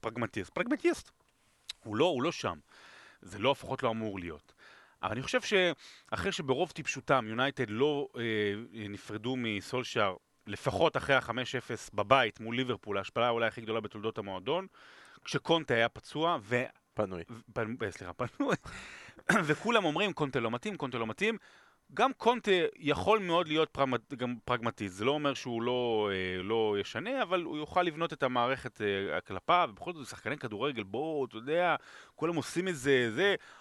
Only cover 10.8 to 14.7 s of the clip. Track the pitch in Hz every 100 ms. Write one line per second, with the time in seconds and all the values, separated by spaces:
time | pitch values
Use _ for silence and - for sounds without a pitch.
10.8 | 160 131 135 135 120 117 123 127 - 113
11.8 | - 104 101 135 117 - 113 120 127 110
12.8 | - 98 95 123 120 117 113 120 110 110
13.8 | 104 107 107 110 101 92 98 165 190